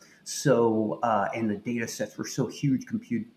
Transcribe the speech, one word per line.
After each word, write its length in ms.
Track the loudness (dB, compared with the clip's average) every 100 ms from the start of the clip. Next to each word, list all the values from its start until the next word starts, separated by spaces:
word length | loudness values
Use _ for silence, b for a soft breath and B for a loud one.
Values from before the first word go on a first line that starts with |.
| b b
So, 760 | -12 -2 4 4 4 4 0 0
uh, 280 | 0 2 2
and 160 | 0 0
the 80 | -2
data 300 | -4 -4 -4
sets 280 | -4 -6 -6
were 120 | -6
so 180 | -2 -2
huge 400 | 0 0 0 0
compute, 400 | -6 -4 -6 -6